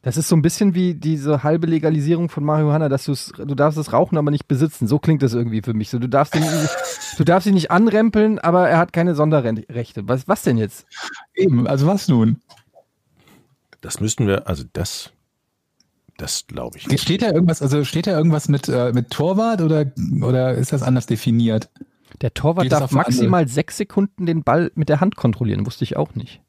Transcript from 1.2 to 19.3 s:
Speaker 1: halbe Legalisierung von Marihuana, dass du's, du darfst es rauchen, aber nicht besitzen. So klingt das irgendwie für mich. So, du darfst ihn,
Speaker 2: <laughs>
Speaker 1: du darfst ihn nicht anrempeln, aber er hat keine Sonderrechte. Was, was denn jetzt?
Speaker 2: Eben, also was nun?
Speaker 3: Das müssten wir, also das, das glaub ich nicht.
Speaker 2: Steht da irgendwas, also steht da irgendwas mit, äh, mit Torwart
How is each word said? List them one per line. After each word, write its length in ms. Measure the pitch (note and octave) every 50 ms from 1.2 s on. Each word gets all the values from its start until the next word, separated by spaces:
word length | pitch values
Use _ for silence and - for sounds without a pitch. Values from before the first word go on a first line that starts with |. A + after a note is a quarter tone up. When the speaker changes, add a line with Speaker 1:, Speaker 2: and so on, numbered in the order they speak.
| C3+ D3 D3+ C#3
Speaker 1:
halbe 240 | B2 D3+ D#3+ E3+ E3
Legalisierung 600 | E3 D#3+ D#3 E3 D#3+ D#3+ D3+ C#3 D3+ E3+ E3 F3 E3
von 160 | - D#3 C#3+
Marihuana, 440 | D3+ D3+ D#3 D#3 D3+ D3 D#3 D#3+ C#3+
dass 180 | C3+ C3+ -
du's, 260 | - C#3 - - - -
du 200 | - A#2 C#3+ C#3+
darfst 200 | C3 C#3+ D#3 D3
es 160 | D#3 D3 -
rauchen, 240 | - B2 F3 - -
aber 140 | D#3 D3 D3
nicht 160 | D3 C#3 -
besitzen. 400 | _ C#3+ B2 D#3 D#3 - - B2+
So 140 | G#2 D3 D3
klingt 200 | - D#3+ D#3+ C3+
das 140 | C#3 B2 A2+
irgendwie 280 | A#2+ A#2+ A#2 A2 A2
für 120 | G2+ - A2+
mich. 160 | G#2+ G#2+ -
So, 80 | - A#2
du 100 | A#2+ B2
darfst 280 | A2+ C3+ D3 - -
ihn, 80 | D3+ D#3
Speaker 2:
<laughs> 760 | D#3 D#3+ D#3+ D3+ - - - - - - - - - - -
Speaker 1:
du 60 | A#2+
darfst 240 | D3 E3+ F#3+ F#3 G#3
ihn 60 | G3
nicht 180 | F#3 D#3 -
anrempeln, 640 | E3+ F3+ A3 A3+ G3+ G#3+ A3+ A3+ - G#3+ G#3+ A3 G#3+ -
aber 300 | - E3 E3+ F#3 F3+ -
er 100 | D#3 E3
hat 140 | F3 -
keine 240 | - E3+ E3 F3+ E3
Sonderrechte. 920 | C#3+ D3+ D#3 D#3 D3 A#2+ A2+ A2+ A2 - _ - A#2+ A#2 - - A2+ G2+
Was, 220 | A2+ B2+ C3 C3 -
was 140 | A2+ -
denn 160 | - D#3 B2+ A2+
jetzt? 280 | A2 - - - _ _ - - - - - - - _ _
Speaker 2:
Eben, 320 | - F#4+ F#4+ C3+ A#2+ -
also 220 | - C#3+ C3+ C#3 D#3+
was 180 | G3+ G3+ -
nun? 340 | - C#3 A#2+ A2 A2+ A#2+ - _ _ - _ _ _ _ - _ _ _ _ _ _ _ _ _ _ - _ _ _ _ _ _ _ - _
Speaker 3:
Das 180 | - F#2+ - -
müssten 260 | G2+ A2 - - A#2+ G2+
wir, 180 | G2 - -
also 180 | - F2+ C#2+ B1 -
das, 380 | _ - - - - - - - _ _ _ _ _ _ _ _ _ _ _ _ _ _ _ _ _ _ _ _ _
das 300 | - D#2+ C#2+ - - -
glaub 300 | - - - B1 A#1+ -
ich 100 | - - -
nicht. 140 | C#3 C#3
Speaker 2:
Steht 200 | - - E3+ -
da 80 | A#3+ A3
irgendwas, 280 | E3 E3 F3+ E3+ D#3+ -
also 240 | C#3+ C3 C#3 D3 C#3+
steht 220 | - - D#3 F3
da 100 | G#3 F#3
irgendwas 320 | D3+ D#3 E3+ D3+ D3+ - -
mit, 200 | C#3+ C3+ - -
äh, 240 | B2+ B2 B2 B2 A#2
mit 160 | B2 A#2+ -
Torwart 500 | - - C#3+ F3